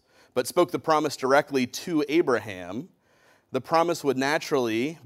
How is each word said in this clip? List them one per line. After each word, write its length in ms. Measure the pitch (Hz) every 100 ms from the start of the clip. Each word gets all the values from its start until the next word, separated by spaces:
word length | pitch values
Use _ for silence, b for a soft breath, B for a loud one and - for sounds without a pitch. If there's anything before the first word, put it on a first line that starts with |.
| b b b
but 140 | 123 127
spoke 240 | 175 170
the 80 | 143
promise 380 | 160 156 151 -
directly 500 | 127 143 147 135 120
to 360 | - 185 156 143
Abraham, 800 | 160 147 113 104 92 87 110 185 _ b b b b b
the 80 | 131
promise 420 | - 165 170 165
would 140 | 143 131
naturally 840 | 135 156 - 143 117 113 139 151